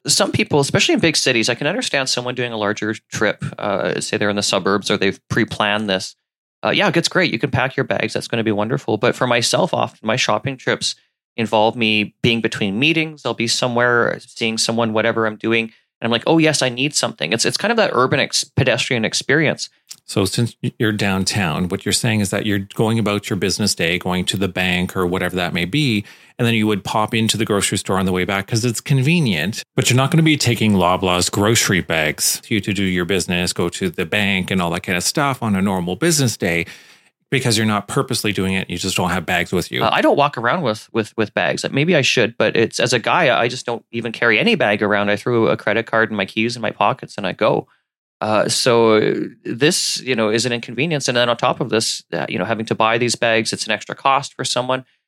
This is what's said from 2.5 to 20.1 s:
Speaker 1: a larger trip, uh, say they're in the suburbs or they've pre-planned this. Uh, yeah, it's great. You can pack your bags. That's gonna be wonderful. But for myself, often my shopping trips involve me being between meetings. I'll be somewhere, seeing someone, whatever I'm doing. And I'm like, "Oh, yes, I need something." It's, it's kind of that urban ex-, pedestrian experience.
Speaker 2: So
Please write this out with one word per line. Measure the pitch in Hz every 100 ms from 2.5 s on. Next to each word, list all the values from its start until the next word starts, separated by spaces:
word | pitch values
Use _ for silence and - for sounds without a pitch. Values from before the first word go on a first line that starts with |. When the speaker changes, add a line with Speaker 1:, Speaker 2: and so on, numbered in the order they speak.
Speaker 1:
a | 110
larger | 101 110 107 110 _
trip, | - 104 - - -
uh, | 104 98 87 -
say | - 107
they're | 104
in |
the | 101
suburbs | 101 101 95 101 -
or | 101
they've | 95 90 -
pre-planned | - 110 - 104 104 107
this. | 95 - - _ _ _ _
Uh, | -
yeah, | 78 196
it's | 170 160
great. | 180 160
You | -
can | 123
pack | 123 127 -
your |
bags. | 117 101 110
That's | - -
gonna | 117
be | 110
wonderful. | 101 107 139 - 107
But | 120
for | - 127
myself, | 120 117 - 180
often | 120 117 -
my | 110 110
shopping | - 107 135 131
trips | - 190 - - _ _ _ -
involve | 110 110 110 120
me | 110 107 101 -
being | 127 117
between | 117 - 101 101
meetings. | 151 165 160 151
I'll | 123
be | 113 117
somewhere, | - 127 120 123 120 - -
seeing | - - 113 113
someone, | - 113 113
whatever | 110 110 113
I'm | 110 107
doing. | 113 113 113 - _ _
And | 113
I'm |
like, | 117 -
"Oh, | 165
yes, | 156 143
I | 127
need | 120 143
something." | - 117 - 78
It's, | 117
it's | - -
kind | 208
of | 226
that | 202
urban | 117 127 143
ex-, | 110 -
pedestrian | - - 127 113 - 123
experience. | 107 - - 143 156 - - _ - -
Speaker 2:
So | -